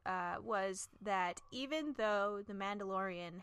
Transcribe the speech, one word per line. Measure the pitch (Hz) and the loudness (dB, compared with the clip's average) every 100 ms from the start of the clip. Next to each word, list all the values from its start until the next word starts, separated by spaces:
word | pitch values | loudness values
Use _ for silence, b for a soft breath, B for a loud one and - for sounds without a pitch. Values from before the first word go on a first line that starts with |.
| - | -2
uh, | 185 175 175 | -2 0 -2
was | 220 208 196 190 - - | 0 2 2 -2 -8 -8
that | 208 190 180 175 - | 0 2 2 -2 -8
even | 254 269 311 302 254 | -6 -2 0 0 2
though | 214 208 202 202 208 | 4 4 4 0 -6
the | |
Mandalorian | 196 196 208 196 190 190 175 175 175 | -4 -2 -2 0 0 0 -2 -6 -8